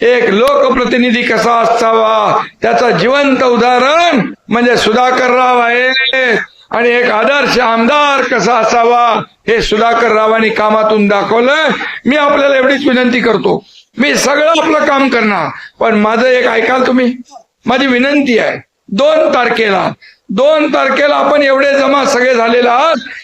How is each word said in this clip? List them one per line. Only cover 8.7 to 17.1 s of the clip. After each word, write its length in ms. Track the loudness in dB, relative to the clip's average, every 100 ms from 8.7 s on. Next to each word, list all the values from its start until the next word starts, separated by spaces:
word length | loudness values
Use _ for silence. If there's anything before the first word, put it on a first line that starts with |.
| 2 2 2 2 0 -6 _ -2
हे 140 | -2
सुधाकर 500 | 0 0 0 2 0
रावांनी 380 | 2 2 0 0
कामातून 580 | 0 0 2 2 2 2
दाखवलं. 600 | 0 0 0 2 0 0 -4 -8 -6 -2
मी 100 | 0
आपल्याला 400 | 0 0 2 2
एवढीच 320 | 0 0 0
विनंती 320 | 0 0 0
करतो, 460 | 0 0 0 -4 -6 -20 _ -4
मी 180 | -2 0
सगळं 340 | -2 0 0
आपलं 360 | 0 0 0 0
काम 240 | 0 0
करणार, 400 | 0 -2 -2 -6 -10 -14 -4
पण 160 | -2 0
माझं 320 | 0 0 0
एक 200 | 0 0
ऐकाल 400 | -2 -2 0 0
तुम्ही, 260 | 0 0